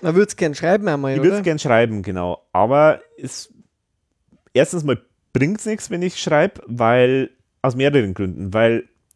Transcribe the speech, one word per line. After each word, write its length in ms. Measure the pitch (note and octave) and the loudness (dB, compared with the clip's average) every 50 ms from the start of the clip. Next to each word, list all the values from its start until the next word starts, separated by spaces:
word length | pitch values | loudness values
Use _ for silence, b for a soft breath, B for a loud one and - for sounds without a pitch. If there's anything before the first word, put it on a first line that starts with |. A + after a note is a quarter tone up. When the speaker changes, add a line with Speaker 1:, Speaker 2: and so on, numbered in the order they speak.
Speaker 1:
Man 140 | F3+ E3 E3 | -4 0 2
würd's 220 | G3 G#3 - - | 2 2 0 -2
gern 180 | - F3+ D3+ C#3+ | -4 -4 -4 -4
schreiben 340 | - E3 E3+ G3 G#3 G#3 F3+ | -2 0 0 0 0 0 -2
einmal, 260 | D3 C#3+ C#3 C3+ C3 | -4 -2 -2 -2 -2
Speaker 2:
ich 80 | - | 2
würd's 120 | D3 F#3 G3 | 2 2 2
Speaker 1:
oder? 80 | G#3 | 2
Speaker 2:
gern 160 | F#3 F3 E3+ D3 | -2 -2 -2 -2
schreiben, 440 | - C3+ A#2 A2+ A#2+ A#2 G#2+ G2+ | 0 2 2 4 2 2 -2 -6
genau. 400 | F2 G#2+ F#2 F#2 F2 F2+ D#2+ - _ _ | -6 -6 -6 -4 -4 -6 -6 -8 _ _
Aber 480 | - F2+ G#2 A#2+ C3+ D3 D3+ D#3 - - - _ _ - | 0 0 2 2 4 4 4 4 4 2 -4 _ _ -14
es, 300 | C3+ B2+ - - - _ _ _ _ _ _ _ _ _ _ _ _ _ _ _ _ _ _ _ _ _ - | -14 -12 -12 -14 -18 _ _ _ _ _ _ _ _ _ _ _ _ _ _ _ _ _ _ _ _ _ 0
erstens 300 | B2 D3+ - F3+ E3+ D3 | 0 0 0 0 -4 -2
mal 160 | C#3+ A#2+ - _ _ _ _ _ _ | -2 -4 -4 _ _ _ _ _ _
bringt's 340 | - - C#3 E3 G#3+ - - | -2 -2 0 -2 -2 -4 -6
nichts, 240 | G#3+ G#3+ - - - | -6 -8 -8 -8 -8
wenn 120 | F#3+ F3 | -6 -6
ich 180 | F3+ F3+ - - | -6 -6 -6 -6
schreibe, 420 | - E3+ D#3 D3+ F3 - - - - | -4 0 2 2 2 0 -2 -8 -14
weil, 640 | - A#2+ A#2+ A2+ A2+ B2 B2+ B2 B2+ C3 C3+ B2 - _ _ _ _ _ _ | -10 -4 0 2 4 4 4 4 4 2 0 -2 -4 _ _ _ _ _ _
aus 160 | - C3 A#2 | -4 -4 -2
mehreren 380 | C3 C#3 C#3+ C#3+ C3+ G#2+ F#2+ F2+ | 0 0 2 2 2 0 0 -2
Gründen, 380 | - G2 F#2 E2 - G2 F#2 G2+ | -4 -6 -6 -6 -8 -8 -4 0
weil 300 | A2 A#2 A#2 A#2 A2+ - _ _ _ _ _ _ | 2 2 4 2 0 -4 _ _ _ _ _ _